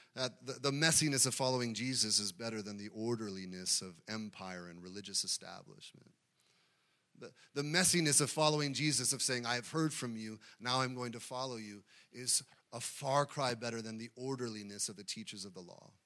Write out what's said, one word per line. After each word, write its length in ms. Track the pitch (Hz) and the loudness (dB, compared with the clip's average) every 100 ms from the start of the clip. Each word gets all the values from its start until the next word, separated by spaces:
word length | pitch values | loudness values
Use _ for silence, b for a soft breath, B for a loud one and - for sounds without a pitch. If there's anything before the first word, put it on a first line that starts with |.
| b 123 | b -6
that 300 | 127 - - | -6 -6 -12
the, 80 | |
the 180 | 120 139 | -2 0
messiness 540 | 139 165 156 156 139 131 | 4 6 6 6 4 4
of 80 | |
following 400 | - 131 127 120 | 4 2 2 0
Jesus 460 | 107 123 123 110 104 | -2 0 2 4 2
is 120 | 104 | 0
better 300 | 90 113 110 | -4 -4 -4
than 160 | 101 104 | -6 -8
the 120 | 104 | -8
orderliness 880 | 110 113 117 107 95 92 92 90 - | -4 -2 0 -2 -6 -8 -6 0 0
of 140 | 92 82 - | -2 -12 -8
empire 600 | 110 107 - 95 90 87 | -6 -6 -10 -10 -10 -10
and 140 | 85 | -14
religious 400 | 90 98 101 95 | -12 -12 -4 -2
establishment. 880 | 92 - 90 92 101 - - - - _ _ _ _ _ _ _ _ _ _ - | -2 -4 -6 -14 -16 -20 -20 -20 -20 _ _ _ _ _ _ _ _ _ _ -18
The, 120 | - - b 139 | -18 -18 b -4
the 80 | |
messiness 580 | 147 165 185 175 156 135 | 2 4 6 6 6 6
of 80 | 143 | 4
following 460 | - 151 151 143 127 | 4 4 4 2 2
Jesus, 380 | 151 127 120 | 2 4 2
of 100 | 131 | 2
saying, 240 | - 123 120 | 2 0 0
"I 80 | 120 | -2
have 160 | 117 | 0
heard 220 | 156 160 | 0 0
from 220 | 151 123 110 | 0 -4 -4
you, 240 | 110 107 B B | -8 -10 B B
now 220 | 120 131 | 0 2
I'm 120 | 127 | 2
going 200 | 127 123 | 0 -4
to 60 | 113 | -6
follow 360 | - 127 131 117 | -8 -6 -4 -6
you," 260 | 107 101 95 b b | -10 -12 -16 b b
is 300 | 120 123 - 139 b - | -8 0 0 0 b -12
a 80 | 120 | -8
far 460 | - - 135 143 143 | -8 -4 2 4 4
cry 300 | - 131 117 | 2 0 0
better 260 | 117 117 | -4 -4
than 160 | 110 110 | -6 -8
the 120 | 117 - | -10 -6
orderliness 760 | 127 131 120 107 101 101 - | -4 -2 -4 -6 -8 -6 -6
of 60 | 98 | -6
the 80 | |
teachers 400 | 98 - 107 104 | -10 -10 -8 -10
of 100 | 98 | -10
the 80 | 92 | -12
law. 280 | 87 - - _ | -16 -16 -20 _